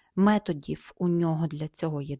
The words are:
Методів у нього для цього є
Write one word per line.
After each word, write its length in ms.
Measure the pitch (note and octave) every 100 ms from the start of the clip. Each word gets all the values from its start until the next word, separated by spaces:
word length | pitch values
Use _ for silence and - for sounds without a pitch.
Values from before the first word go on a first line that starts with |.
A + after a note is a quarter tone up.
| _ -
Методів 760 | G3+ G#3+ - D3+ D3 D3+ - -
у 120 | F3+
нього 400 | E3+ E3 D#3+ E3
для 200 | D3+ D#3
цього 340 | - D#3+ D3
є 160 | C#3+ C#3